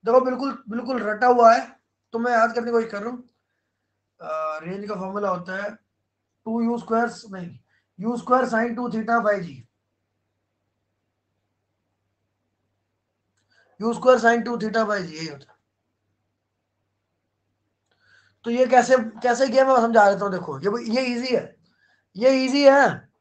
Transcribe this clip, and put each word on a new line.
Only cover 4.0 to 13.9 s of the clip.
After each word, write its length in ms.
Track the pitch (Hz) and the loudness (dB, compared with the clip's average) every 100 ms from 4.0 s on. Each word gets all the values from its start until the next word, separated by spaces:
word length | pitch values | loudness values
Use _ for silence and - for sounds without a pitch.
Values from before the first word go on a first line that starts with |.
| _ _ | _ _
अ, 380 | 165 156 156 156 | -12 -8 -6 -8
रेंज 260 | 165 196 208 | -10 -10 -10
का 60 | |
फॉर्मूला 340 | 202 190 196 202 | -10 -8 -6 -4
होता 340 | 180 175 185 | -6 -8 -10
है 80 | 208 226 _ _ _ _ _ _ - | -10 -14 _ _ _ _ _ _ -8
टू 140 | 226 | -4
यू 180 | 233 233 | -4 -4
स्क्वायर, 320 | - 226 233 226 220 | -4 -2 -2 -6 -16
नहीं, 280 | 190 175 - _ _ _ _ | -16 -16 -18 _ _ _ _
यू 180 | 214 240 | -8 -8
स्क्वायर 280 | 233 254 | 0 0
sine 320 | 254 226 240 233 | 2 -2 -2 -4
टू 120 | 247 | -6
theta 280 | 220 220 233 | -6 -2 -2
by 140 | 214 202 | 0 -2
g, 140 | 170 123 - _ _ _ _ _ _ _ _ _ _ _ _ _ _ _ _ _ _ _ _ _ _ _ _ _ _ _ _ _ _ _ _ _ _ _ _ _ _ _ _ _ | -6 -16 -20 _ _ _ _ _ _ _ _ _ _ _ _ _ _ _ _ _ _ _ _ _ _ _ _ _ _ _ _ _ _ _ _ _ _ _ _ _ _ _ _ _
यू 120 | 214 | -6